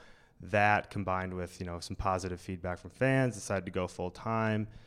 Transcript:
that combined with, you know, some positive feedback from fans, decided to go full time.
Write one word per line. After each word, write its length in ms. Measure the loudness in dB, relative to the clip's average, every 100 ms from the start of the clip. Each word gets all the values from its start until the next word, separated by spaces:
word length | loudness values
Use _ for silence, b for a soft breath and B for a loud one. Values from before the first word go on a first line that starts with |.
| B B B B
that 480 | 0 4 6 6 2
combined 440 | -4 -2 0 -2
with, 260 | -4 -6 -6
you 60 | -6
know, 140 | -6
some 160 | -6 -4
positive 440 | 0 0 0 -6
feedback 380 | -6 -6 -4 -6
from 120 | -8
fans, 440 | 0 2 4 2
decided 300 | 0 -2 -2 -2
to 40 |
go 160 | -2 -2
full 240 | -2 -6
time. 560 | -4 -2 0 2 0 -2 B